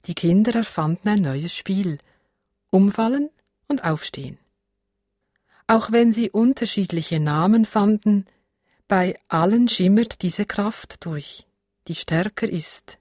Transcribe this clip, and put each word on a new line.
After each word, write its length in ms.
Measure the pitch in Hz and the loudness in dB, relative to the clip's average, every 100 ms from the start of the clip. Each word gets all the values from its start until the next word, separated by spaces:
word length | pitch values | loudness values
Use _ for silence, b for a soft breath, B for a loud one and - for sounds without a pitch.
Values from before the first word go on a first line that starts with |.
| - | -10
Die 80 | |
Kinder 400 | 170 170 185 220 | -4 2 4 2
erfanden 540 | 233 220 - 156 170 214 | 0 -4 -4 -2 -2 0
ein 140 | 208 | 0
neues 320 | 156 135 165 | 0 -4 -6
Spiel: 440 | - - 190 190 147 b b b b _ _ _ | -10 -4 -2 -2 -6 b b b b _ _ _
Umfallen 640 | 190 202 202 226 269 294 _ _ _ _ | 4 4 2 -2 -2 -4 _ _ _ _
und 160 | 285 | -4
Aufstehen. 520 | 170 151 - - 135 139 _ _ _ _ _ _ _ _ _ _ _ _ - | -2 -4 -8 -12 -14 -16 _ _ _ _ _ _ _ _ _ _ _ _ 0
Auch 240 | 226 220 | 0 2
wenn 200 | 233 233 | 4 4
sie 180 | 220 233 | 2 -2
unterschiedliche 920 | 208 233 269 220 - 185 170 156 160 | 2 2 0 -4 -4 -2 -4 -2 -2
Namen 440 | 151 151 180 226 | 0 2 4 4
fanden, 640 | 220 214 202 214 214 202 190 _ _ _ _ _ _ | 4 2 2 2 2 0 -2 _ _ _ _ _ _
bei 320 | 190 180 - _ | 0 0 -4 _
allen 380 | 165 175 226 240 | 0 2 4 2
schimmert 540 | - 185 208 226 - | 2 4 4 2 -4
diese 240 | 180 - | -6 -4
Kraft 600 | 202 - 202 - - - 170 | -6 -4 -4 -6 -16 -14 -10
durch, 400 | 151 - - _ _ _ _ - | -10 -12 -20 _ _ _ _ -12
die 60 | |
stärker 520 | 165 - 165 196 - 226 | -10 -4 -2 -2 -6 -6
ist 520 | 170 - - - - | -6 -8 -16 -20 -20